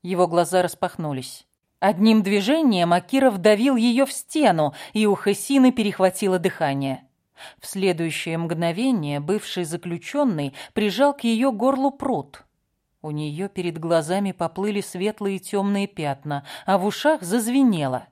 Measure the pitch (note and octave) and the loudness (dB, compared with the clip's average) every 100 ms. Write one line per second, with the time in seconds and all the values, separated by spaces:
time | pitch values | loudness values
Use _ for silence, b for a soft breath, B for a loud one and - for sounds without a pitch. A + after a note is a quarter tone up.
0 | F3 F3+ F3+ F3 E3 F#3 F3 - F3+ - | -4 0 2 2 2 2 0 -2 -6 -4
1 | D#3 C3+ B2+ - _ _ _ _ F#3+ E3+ | -6 -6 -10 -18 _ _ _ _ -2 4
2 | A3 A3 F#3+ G3+ G3 D#4 D4 F#3 E3+ F3 | 4 4 4 0 2 2 4 2 4 2
3 | F3 C4+ C4+ G3 F#3+ G#3 C4 B3+ A#3+ A#3+ | 2 2 4 4 4 4 4 4 2 2
4 | C4+ - - D#4 C4 E3 D3 B B G#3+ | 0 -2 -6 2 4 4 0 B B 0
5 | G#3+ F#3+ G3+ G3+ - C#4 B3+ B3 G#3 - | 2 2 0 -2 2 6 6 4 -2 2
6 | F#3+ F#3 G3 F#3 F3 - D3+ C#3 C#3 C3 | 0 2 0 0 0 -2 -2 -2 -4 -6
7 | _ _ _ B B B - G3 F#3+ E3 | _ _ _ B B B -12 -2 0 0
8 | E3 D3 - E3 E3 E3 E3+ E3+ C4 A#3 | -4 -6 -6 -4 -4 -2 -2 -2 0 0
9 | D3 C#3+ D3 G#3 - - E3 E3+ F3+ E3+ | -2 -4 -2 -4 -4 -8 -6 -8 -8 -8
10 | - C#4+ C#4 D#3+ C#3+ B B - G#3 F#3+ | -6 -2 0 0 -4 B B -2 -2 2
11 | C#4+ C#4+ A#3 A3+ C4+ G#3 B3 C4 C4+ C#4 | 0 2 -2 0 0 0 0 0 -2 -2
12 | C4+ G3 C3+ - _ _ _ _ _ _ | -4 -4 -6 -18 _ _ _ _ _ _
13 | D#3 D3+ D3+ D3 G3 - F3 E3 E3 E3 | -8 -6 -6 -8 -8 -6 -8 -6 0 0
14 | D3+ F#3+ G3 F3+ E3 F#3+ G#3 G3+ F#3+ F3+ | 0 -2 -2 -4 -6 -4 -4 -4 -6 -6
15 | G3+ G#3 G3+ G3 - G3+ G3+ G3+ G3 - | -6 -4 -6 -6 -4 -4 -2 -2 -4 -6
16 | D3 C#3 D3+ C#3+ B B - F#3+ G3+ - | -6 -6 -6 -8 B B -2 0 0 0
17 | D4 D#4 E3+ A#3 A3 C4 C4 F3+ C#3 B2+ | 0 0 0 -2 0 2 4 2 -2 -4
18 | - | -8